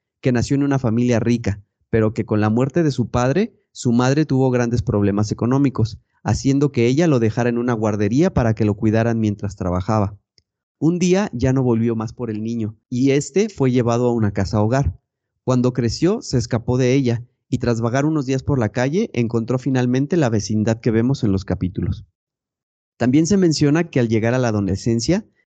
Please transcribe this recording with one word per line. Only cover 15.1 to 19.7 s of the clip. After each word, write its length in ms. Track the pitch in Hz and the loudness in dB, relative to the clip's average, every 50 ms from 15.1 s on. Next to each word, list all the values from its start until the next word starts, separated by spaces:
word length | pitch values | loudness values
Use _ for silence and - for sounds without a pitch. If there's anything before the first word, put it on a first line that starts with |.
| _ _ _ _ _ _ - | _ _ _ _ _ _ -2
Cuando 300 | - 127 127 120 127 127 | 0 0 2 2 0 0
creció, 480 | 139 120 117 113 - 151 170 208 240 | 0 -2 -2 -2 0 0 0 0 -2
se 160 | - - - 127 | -4 -4 -4 -4
escapó 400 | 110 - - 113 117 - 123 127 | -2 -2 -4 -4 -2 -2 0 0
de 160 | 131 123 127 | 2 2 2
ella, 320 | 143 135 120 117 117 120 - _ _ _ - | 2 2 0 -2 -2 -6 -12 _ _ _ -6
y 80 | 135 127 | -6 -2
tras 220 | 127 117 120 113 | 0 -2 -2 0
vagar 240 | 113 117 113 135 139 | 0 -2 0 0 0
unos 200 | 156 160 156 131 | 0 0 -2 -2
días 180 | 123 135 131 131 | -2 -4 -4 -2
por 160 | - 147 131 | -2 0 0
la 100 | 117 104 | 0 0
calle, 400 | - 120 123 139 147 190 226 - - | 0 -2 -2 0 0 -2 -2 -2 -2
encontró 440 | - 120 107 113 117 117 - 123 127 | -2 -2 -2 -2 -2 -2 -2 -4 -4
finalmente 600 | 127 143 | -2 -2